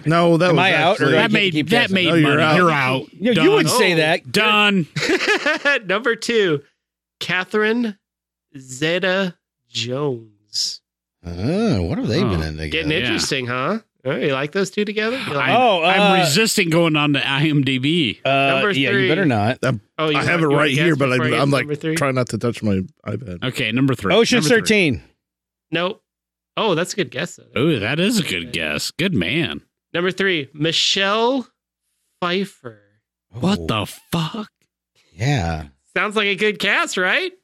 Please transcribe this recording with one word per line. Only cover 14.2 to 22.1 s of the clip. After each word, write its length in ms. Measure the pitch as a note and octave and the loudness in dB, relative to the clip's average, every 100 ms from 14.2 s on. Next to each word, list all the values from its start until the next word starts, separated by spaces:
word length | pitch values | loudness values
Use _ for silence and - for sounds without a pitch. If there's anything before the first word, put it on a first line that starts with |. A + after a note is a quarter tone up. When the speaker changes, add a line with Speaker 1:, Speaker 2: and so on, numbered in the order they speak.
| E3 | -2
Speaker 4:
like 180 | C3+ D3 | -2 -2
those 180 | G3 F#3+ | -4 -4
two 140 | - G#3 | -2 -4
together? 320 | G#3 G#3+ C4 | -2 -4 -4
You 160 | G#3+ | -4
like 160 | C#3+ - | -2 2
Speaker 3:
I, 40 | A3+ | 4
Speaker 2:
Oh, 280 | B3 F#3 | 4 4
Speaker 3:
I'm 160 | D#3+ F#3+ | 2 4
Speaker 2:
uh, 140 | G3+ F#3+ | 4 4
Speaker 3:
resisting 460 | E3+ D3 A3 - F3 | 2 2 2 0 2
going 260 | D#3+ E3+ D3+ | 2 4 2
on 160 | D3 | 2
to 120 | C#3 A#2 | 0 0
I 140 | C#3 | 0
M 180 | D#3 D3 | 2 2
D 140 | C3+ C3 | 2 0
B. 400 | C3+ F3 B2+ - | 0 0 0 -2
Speaker 2:
Uh, 40 | C3+ | 0
Speaker 4:
Number 400 | C3+ C#3 C3+ G3+ | 2 2 0 0
Speaker 2:
yeah, 200 | E3 C3+ | 0 0
Speaker 4:
three. 120 | - | 2
Speaker 2:
you 60 | F#3+ | 2
better 180 | E3+ F3+ | 2 2
not. 320 | A2+ G#2 B2+ | 2 0 0
Speaker 1:
I'm, 180 | A#2+ A#2 - - | -2 -2 -6 -4
Speaker 4:
Oh, 100 | D#3 | -2
you 80 | D3 | 0
Speaker 1:
I 80 | |
have 60 | C3 | 0
Speaker 4:
want, 100 | F3 | 0
Speaker 1:
it 20 | |
Speaker 4:
you 60 | D#3 | 2
want 100 | C#3+ | 2
Speaker 1:
right 100 | D3+ | 2
Speaker 4:
to 40 | |
guess 100 | C3+ | 2
Speaker 1:
here, 120 | E3 D3 | 2 2
but 140 | C#3 | 2
Speaker 4:
before 120 | B2+ | 0
I 40 | - | 0
Speaker 1:
I'm, 40 | |
Speaker 4:
get 100 | A#2 | 0
Speaker 1:
I'm, 80 | C#3 | 2
Speaker 4:
number 220 | C#3 C3+ | 0 -2
Speaker 1:
like, 60 | D3 | -4
Speaker 4:
three? 140 | D#3+ D#3+ | -4 -2
Speaker 1:
trying 180 | C#3 | -2